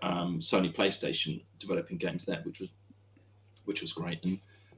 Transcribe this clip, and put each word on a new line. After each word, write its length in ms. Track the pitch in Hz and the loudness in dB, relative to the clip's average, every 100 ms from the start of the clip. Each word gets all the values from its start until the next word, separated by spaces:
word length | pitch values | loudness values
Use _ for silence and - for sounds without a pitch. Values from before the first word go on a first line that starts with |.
um, 360 | 92 90 87 82 | 0 0 0 0
Sony 340 | - 101 90 | 4 4 4
PlayStation, 720 | 92 98 - 71 - 78 - - - | 4 2 4 0 0 0 -2 -8 -12
developing 380 | 95 85 - 87 | 0 0 0 -2
games 280 | 90 87 - | -2 -2 -2
there, 160 | 82 | -4
which 160 | 85 - | -4 -8
was, 100 | 92 - - - - - - - - - - | -10 -12 -20 -20 -20 -20 -20 -20 -20 -12 -4
which 160 | 101 | -4
was 120 | 87 | -4
great. 300 | 82 82 82 | -4 -4 -2
And 160 | 92 95 - - - | 0 -2 -4 -20 -20